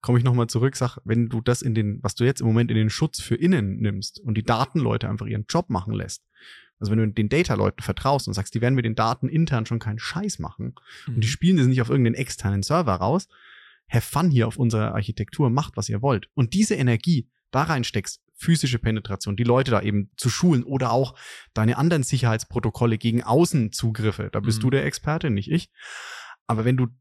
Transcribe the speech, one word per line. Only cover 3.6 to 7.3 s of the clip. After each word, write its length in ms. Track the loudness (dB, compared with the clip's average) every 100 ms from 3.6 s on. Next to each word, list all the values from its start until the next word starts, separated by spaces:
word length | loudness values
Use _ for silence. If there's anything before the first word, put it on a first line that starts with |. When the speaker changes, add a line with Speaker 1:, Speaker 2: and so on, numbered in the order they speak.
| 0 -2
Speaker 1:
nimmst 400 | -2 -2 -10 -10
und 160 | -4 -2
die 80 |
Datenleute 640 | 0 0 0 0 0 0 -2
einfach 160 | -6 -6
ihren 200 | -6 -2
Job 220 | -4 -2
machen 240 | -4 -2 -6
lässt, 280 | -6 -12 _ _ -20 -20 _ _
also 120 | -2
wenn 80 | 0
du 80 | 0
den 200 | 0
Data-Leuten 520 | 0